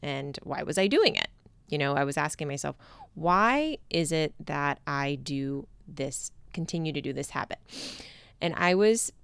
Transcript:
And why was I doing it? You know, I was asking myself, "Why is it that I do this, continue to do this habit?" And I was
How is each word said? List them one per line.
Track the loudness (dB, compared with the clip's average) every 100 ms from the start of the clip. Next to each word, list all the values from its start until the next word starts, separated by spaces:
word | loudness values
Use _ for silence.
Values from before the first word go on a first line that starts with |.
And | -4 -6 -6 -10
why | -8 -6
was | -2 2
I | 4
doing | 6 4 4
it? | -4 -6 -20 _ _
You | 0
know, | 2
I | 2
was | 0 0
asking | -2 -2 -6
myself, | -4 -6 -8 -16 -20 -18
"Why | -4 2 4 6 4 0 -4 -2
is | 0 2
it | 2 0 -4
that | -6 -2 0 -2 -2
I | -2 -2 -4
do | -4 -4 -4 -6 -8 -18 -18
this, | -6 -6 -6 -10 -14 -12
continue | -8 -4 -2 -2
to | -2
do | -4
this | -6 -4
habit?" | -4 -6 -8 -12 -14 -12 -12 -16 -20 -20 -4
And | -4 2
I | 4
was | 6 6 4 0 -6